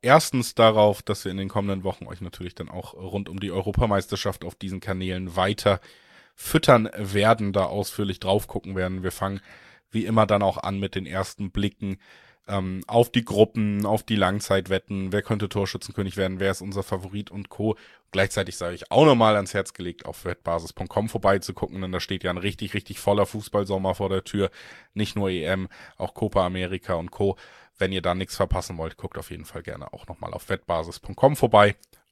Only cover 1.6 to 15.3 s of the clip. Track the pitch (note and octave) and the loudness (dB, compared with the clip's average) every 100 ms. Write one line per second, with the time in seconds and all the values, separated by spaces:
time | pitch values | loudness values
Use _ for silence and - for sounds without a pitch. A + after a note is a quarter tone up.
1.6 | G2+ F#2+ F#2 - - F2 F#2 - F2+ - | -2 -2 -4 -8 -10 -12 -12 -12 -12 -12
2.6 | F2 F2+ - - F#2 G2+ G2 F#2+ G2 F#2 | -12 -12 -14 -14 -8 -8 -6 -8 -6 -4
3.6 | G2+ G2 A#2 G2 - G2 G2+ - F2+ - | -2 0 2 0 -2 -4 -4 -6 -10 -10
4.6 | F#2+ F#2+ - F#2 F#2 F#2 F#2 F2 F#2+ G#2+ | -8 -8 -6 -6 -4 -6 -4 0 0 2
5.6 | G#2 F#2 - - _ - _ - - D#3+ | 2 2 -2 -20 _ -20 _ -14 0 2
6.6 | - A#2+ A2 - G2 G2+ G#2+ A2 G2+ G2 | 6 6 4 -6 -4 2 4 4 2 0
7.6 | F#2 G2+ F#2+ - G2+ F#2 F#2+ G#2 - - | 0 -2 -4 -4 -4 -2 0 0 0 -8
8.6 | F#2+ F#2+ F#2 F#2 F#2 - G2 G2 - - | -6 -4 -4 -4 -6 -4 -4 -6 -12 -20
9.6 | - - _ A2+ G2 A2 G#2 G2+ G2 - | -20 -20 _ -4 2 4 6 6 4 0
10.6 | F#2+ G2 G2 F#2+ F2 F#2 F#2+ - G2 G#2 | -4 -4 -4 -6 -4 -4 -4 -6 -6 -2
11.6 | G2+ - G2+ F#2+ _ - _ _ - G2+ | -2 -2 -8 -8 _ -20 _ _ -6 -4
12.6 | F#2 F#2+ - A#2 - B2 A#2 G2+ G#2+ A2+ | -4 -6 0 2 4 2 2 4 4 4
13.6 | G#2 G2+ G#2 G#2+ - G#2+ F#2 G2+ - F#2+ | 0 0 0 0 0 2 2 0 0 0
14.6 | F2+ F#2+ - G2+ F#2+ G#2 - | 2 -2 -2 -6 -2 -2 -2